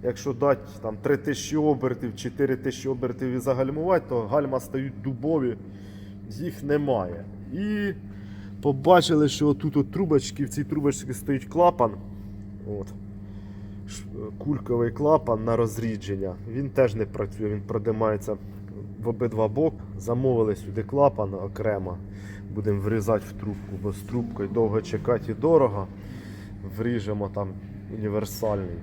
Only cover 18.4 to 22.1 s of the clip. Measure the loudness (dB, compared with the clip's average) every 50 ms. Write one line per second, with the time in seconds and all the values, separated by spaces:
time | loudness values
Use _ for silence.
18.4 | -6 -12 -12 -12 -12 -12 -12 -10 -10 -12 -10 -4 -2 -2 0 0 0 0 2 2
19.4 | 2 2 4 2 2 2 2 -2 -12 -10 -10 -8 -4 -2 0 2 4 4 4 4
20.4 | 4 4 2 0 -4 -6 -4 -4 -4 0 2 4 4 4 4 0 -4 -2 -2 -4
21.4 | -6 -6 -6 -2 0 0 0 0 -2 -4 -6 -8 -8 -10